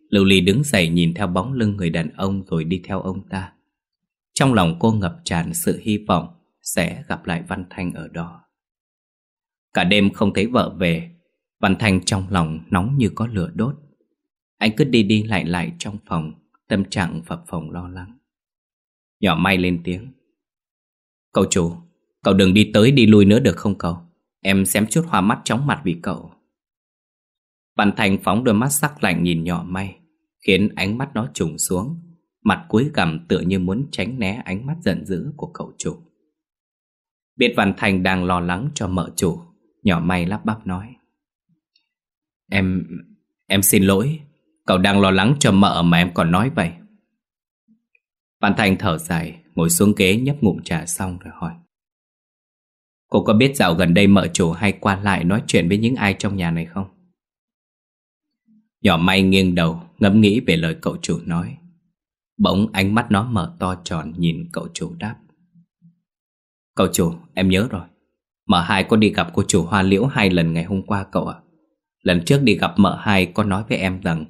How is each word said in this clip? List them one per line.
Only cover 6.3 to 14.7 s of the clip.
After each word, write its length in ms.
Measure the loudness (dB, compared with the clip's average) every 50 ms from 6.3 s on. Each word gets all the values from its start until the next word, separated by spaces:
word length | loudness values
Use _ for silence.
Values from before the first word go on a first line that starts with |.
| -12 _ _ _ _ _
sẽ 420 | -14 -8 -4 -4 -4 -4 -6 -8 -10 -10
gặp 180 | -10 -10 -8
lại 160 | -8 -8 -8 -8 -8
Văn 160 | -10 -10 -10 -12
Thanh 220 | -10 -8 -8 -8
ở 160 | -8 -10 -12 -12
đó. 360 | -10 -10 -10 -10 -12 -18 _ _ _ _ _ _ _ _ _ _ _ _ _ _ _ _ _ _ _ _ _ _ _ _ _ _ -4
Cả 100 | -2 0
đêm 260 | 2 2 2 2 2
không 240 | 0 0 -2 0 0
thấy 120 | 0 -2
vợ 300 | 0 0 0 -2 -2 -4 -2
về, 380 | -2 0 0 -2 -4 -10 -18 _ _ _ _ _ _ _ _ _
Văn 160 | 0 0 0 0
Thanh 260 | 2 2 0 0 0
trong 220 | -2 -4 -4 -2 -2
lòng 300 | -2 -2 -2 -2 -4 -8 -6 -4
nóng 260 | -2 -2 0 0 0 0
như 120 | 0 0 -2
có 120 | -4 -6
lửa 240 | -4 -4 -4 -6 -4 -4
đốt. 200 | -4 -4 -4 -6 -8 -14 _ _ _ _ _ _ _ _ _ _ _ _ _ _ -4
Anh 120 | -2 -2